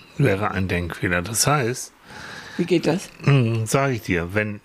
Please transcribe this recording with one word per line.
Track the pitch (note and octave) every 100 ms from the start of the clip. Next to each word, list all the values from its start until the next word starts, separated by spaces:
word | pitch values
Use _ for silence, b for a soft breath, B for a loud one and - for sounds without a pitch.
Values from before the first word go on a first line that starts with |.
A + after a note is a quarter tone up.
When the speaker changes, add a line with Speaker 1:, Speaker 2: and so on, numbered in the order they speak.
| - -
Speaker 1:
wäre | C3+ G2 G#2
ein | F#2+ F#2
Denkfehler. | F2 F2 - F#2+ F2
Das | F2+ A2+ -
heißt, | D3 A#2 B2+ - - B B B B B -
Speaker 2:
Wie | E3+
geht | F3 E3
das? | F3 - -
Speaker 1:
Hm, | C#3+ C#3 A2+ A2+ A2
sag | C#3 C#3
ich | A#2
dir, | - F2 F2 G#2
wenn, | G#2+ G#2